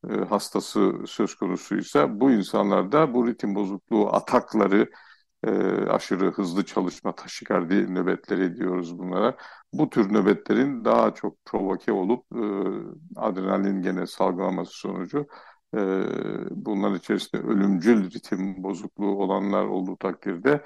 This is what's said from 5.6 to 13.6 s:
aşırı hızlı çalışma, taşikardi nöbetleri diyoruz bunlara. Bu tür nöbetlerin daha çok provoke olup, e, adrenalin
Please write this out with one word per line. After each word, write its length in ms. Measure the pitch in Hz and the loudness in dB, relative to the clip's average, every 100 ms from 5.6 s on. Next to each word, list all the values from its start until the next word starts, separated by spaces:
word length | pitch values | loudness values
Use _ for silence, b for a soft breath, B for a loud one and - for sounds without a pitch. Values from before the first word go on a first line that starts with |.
| 95 98 104 | 2 0 0
aşırı 440 | 107 - 92 92 | 0 0 0 0
hızlı 320 | 85 95 87 95 | 0 -2 -2 -2
çalışma, 480 | - 90 - 101 | -2 -2 -4 -8
taşikardi 800 | - - - - 90 85 101 95 | -8 -14 -14 -2 0 2 0 2
nöbetleri 640 | 92 90 87 - 92 92 87 | 0 0 -2 -2 0 0 0
diyoruz 420 | 92 90 85 87 | -2 -2 -6 -8
bunlara. 380 | 92 90 113 135 B B _ | -4 0 0 -2 B B _
Bu 180 | - 151 | -2 0
tür 220 | - 196 | 2 4
nöbetlerin 680 | 107 98 101 - 104 139 131 | 4 4 2 2 0 2 0
daha 300 | 113 117 110 | 2 4 4
çok 300 | - 107 - | 0 -8 -8
provoke 480 | - 113 98 95 - | -6 -4 -2 -2 0
olup, 340 | 101 92 120 _ | 0 0 -2 _
e, 80 | 120 107 98 95 101 110 - 160 - | -6 -4 -2 -4 -4 -10 -16 -16 -4
adrenalin 680 | 113 92 95 98 | -2 -2 0 0